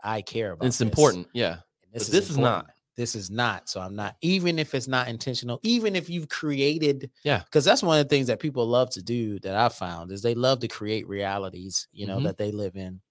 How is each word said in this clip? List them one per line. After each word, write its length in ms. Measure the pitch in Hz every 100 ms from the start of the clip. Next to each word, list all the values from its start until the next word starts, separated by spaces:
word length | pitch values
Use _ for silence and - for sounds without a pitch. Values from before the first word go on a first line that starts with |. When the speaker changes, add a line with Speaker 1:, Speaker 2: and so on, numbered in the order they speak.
Speaker 1:
I 200 | 104 110
care 300 | - 113 104
about 140 | 87 123
Speaker 2:
It's 120 | -
Speaker 1:
this." 80 | 113
Speaker 2:
important, 400 | - 147 90 -
yeah. 260 | 120 92 87 - _
Speaker 1:
And 100 | _
this 120 | 113 113
Speaker 2:
But 60 |
Speaker 1:
is 60 | 170
Speaker 2:
this 100 | 190
is 80 | 139
not. 80 | 127 92
Speaker 1:
important. 160 | - _ _ -
This 180 | 120
is 160 | 110 90
not. 380 | 110 120 95 -
So 100 | 95
I'm 140 | 92 104
not, 200 | 101 -
even 380 | 165 190 175 160
if 160 | 147
it's 140 | 131 131
not 200 | 127 123
intentional, 500 | 113 135 120 120 120
even 340 | 220 240 220 185
if 140 | 170
you've 180 | 170 151
created 840 | - 151 139 143 160 151 135 131 _
Speaker 2:
Yeah. 180 | 147 120 -
Speaker 1:
'cause 140 | 151
that's 180 | 180 247
one 160 | 247 151
of 60 | 139
the 20 |
things 120 | 143 123
that 140 | 107
people 260 | 156 131 117
love 240 | 120 127
to 120 | -
do 360 | 90 120 110 98
that 140 | 95
I've 200 | 101 120
found 380 | - 90 82 87
is 80 | 98
they 120 | 117
love 260 | 120 127 131
to 80 | 117
create 400 | - 104 107 -
realities, 800 | 98 98 101 95 90 95 - -
you 140 | - 101
know, 100 | 98
Speaker 2:
Mm-hmm. 100 | 117
Speaker 1:
that 100 | 98
they 160 | 104
live 240 | 104 98 95
in. 240 | 92 92 _